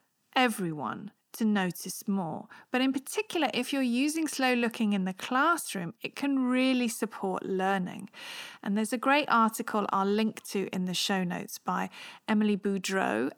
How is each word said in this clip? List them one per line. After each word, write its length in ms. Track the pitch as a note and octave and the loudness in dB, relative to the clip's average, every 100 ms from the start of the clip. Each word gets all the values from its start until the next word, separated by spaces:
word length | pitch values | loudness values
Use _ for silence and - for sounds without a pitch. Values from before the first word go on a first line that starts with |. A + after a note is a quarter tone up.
| _ _ _ C4+ | _ _ _ 2
everyone 760 | B3 G#3+ F3 D3+ A2+ C#3+ G#3 - _ | 2 2 -4 -4 -6 -6 -12 -18 _
to 100 | - | -2
notice 640 | A3 G#3 F3+ - F#3 - - | 2 4 2 -2 -8 -8 -2
more. 400 | G3 E3 - - - - | -2 -2 -8 -12 -20 -4
But 80 | B3 | 0
in 120 | C4 | 2
particular, 560 | C4+ - G#4 G#4+ F4 D4 | 0 -4 -4 -2 -2 0
if 180 | - B3+ | -2 -2
you're 100 | C#4 | 0
using 440 | B3+ A#3+ D4 D#4+ D4+ | 2 2 0 0 -2
slow 280 | - C4 | 0 2
looking 380 | A#3+ A#3 - G#3+ | 2 0 0 0
in 120 | G3+ | 2
the 80 | F#3 | -2
classroom, 840 | F#3+ - B3+ D#4 E4 - F#3+ E3+ - | -6 -2 2 2 2 -2 -6 -8 -8
it 140 | - - | -10 -4
can 300 | C#4 C4+ B3 | 0 2 2
really 420 | B3+ C4 B3+ A#3+ | 4 4 2 0
support 560 | - G#3+ - F#3+ F#3 | -2 -6 -4 -4 -2
learning. 680 | - F#3 F#3+ G3 F3+ - G3 - - - - - | -2 0 2 0 -2 -8 -12 -14 -14 -12 -14 -8
And 140 | G#3+ G3+ | -2 0
there's 160 | G#3+ | 0
a 60 | A#3+ | 0
great 300 | C4+ D4 C#4+ | 4 4 6
article 580 | A#3 A3+ - A3+ G#3+ G3+ | 4 4 2 -2 0 2
I'll 140 | G3 | 2
link 380 | G3 G#3 A3 - - | 4 4 2 -2 -6
to 200 | G3+ - | -4 -2
in 140 | F#3 F#3 | -2 -2
the 80 | |
show 280 | F3 - F#3+ | -2 0 0
notes 360 | F3 F3 - - | 0 -4 -8 -8
by 320 | - F#3 F#3+ - - - - | -4 -2 -4 -8 -18 -10 0
Emily 300 | G#3+ G#3+ G3+ | 2 4 2
Boudreau, 760 | G3+ G3 F#3+ F#3+ - D3+ C4 | 0 -2 0 0 2 2 0